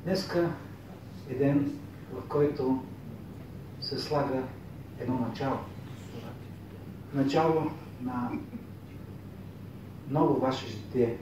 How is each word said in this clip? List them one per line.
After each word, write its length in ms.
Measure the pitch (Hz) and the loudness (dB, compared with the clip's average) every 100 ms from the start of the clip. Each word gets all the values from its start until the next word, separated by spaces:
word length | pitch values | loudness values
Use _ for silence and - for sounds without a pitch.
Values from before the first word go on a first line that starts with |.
Днеска 480 | 170 190 - 175 170 - - - - - - - - | 2 0 2 2 2 0 -8 -12 -12 -12 -12 -10 -6
е 60 | 127 | 4
ден, 440 | 139 147 - - - - - | 6 6 4 -2 -8 -12 -8
в 140 | 127 - | -8 0
който 540 | 147 147 147 131 131 - - - - - - - - - - | 4 4 4 4 4 0 -10 -10 -10 -10 -10 -10 -10 -10 -6
се 180 | - - | -4 -4
слага 440 | - - - 131 127 - - - - - | 0 2 4 2 0 -6 -10 -12 -10 -4
едно 200 | 113 127 | 0 2
начало. 380 | 117 - 139 127 - - - - - - - - - - - - - - - | 2 0 0 0 -2 -10 -10 -10 -8 -8 -8 -10 -10 -10 -10 -10 -10 -10 -2
Начало 580 | 143 135 156 165 160 151 - - - | 2 6 6 6 6 4 -2 -10 -6
на 300 | 123 123 - - - - - - - - - - - - - - - - - - - | -4 -2 -2 -4 -6 -8 -10 -12 -10 -10 -10 -10 -10 -10 -12 -10 -10 -10 -10 -10 0
ново 300 | 143 170 - | 6 6 6
ваше 280 | 131 - - | 4 2 -4
житие. 500 | 104 - 127 117 117 | -6 -2 4 4 4